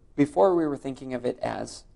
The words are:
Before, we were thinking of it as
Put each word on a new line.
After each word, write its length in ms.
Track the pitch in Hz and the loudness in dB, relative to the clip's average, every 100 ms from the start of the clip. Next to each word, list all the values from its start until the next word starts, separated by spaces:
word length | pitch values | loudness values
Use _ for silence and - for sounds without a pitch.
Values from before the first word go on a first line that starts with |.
| _ - | _ 0
Before, 400 | 143 180 196 175 | 0 4 4 4
we 100 | 156 | 0
were 120 | 139 | -2
thinking 360 | 135 127 131 | -8 -10 -8
of 120 | 123 120 | -4 -4
it 120 | - | -4
as 440 | 117 104 113 - - | -6 -6 -8 -12 -20